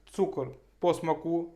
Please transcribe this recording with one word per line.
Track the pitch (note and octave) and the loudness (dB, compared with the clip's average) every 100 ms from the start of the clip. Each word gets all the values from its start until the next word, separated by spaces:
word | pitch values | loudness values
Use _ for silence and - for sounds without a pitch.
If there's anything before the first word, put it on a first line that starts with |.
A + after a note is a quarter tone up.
| - | -10
цукор | - F#3+ - C3 - _ _ | -2 0 0 -6 -10 _ _
по | F3 | 2
смаку. | E3 D#3+ D#3 E3 E3+ E3+ | 2 0 -2 0 -2 -2